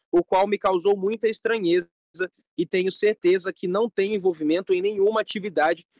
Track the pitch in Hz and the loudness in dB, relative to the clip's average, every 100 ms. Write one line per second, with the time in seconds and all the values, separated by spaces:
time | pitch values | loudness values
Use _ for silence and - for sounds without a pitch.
0 | _ 175 - 190 202 196 196 185 185 202 | _ 0 2 2 2 0 0 0 0 0
1 | 190 220 220 220 226 226 175 180 175 _ | -2 -2 -2 -2 -2 -2 2 0 -2 _
2 | _ 165 180 - _ - 175 190 190 - | _ -8 -8 -8 _ -8 -4 -2 -2 0
3 | 208 220 175 185 175 - 185 190 226 - | 0 2 2 2 0 -8 -4 -2 -2 -2
4 | 196 214 185 160 151 170 196 180 196 208 | -2 0 -2 -2 0 0 0 0 0 2
5 | 196 220 202 214 196 151 185 170 - _ | 2 2 -4 -6 -4 0 0 0 -6 _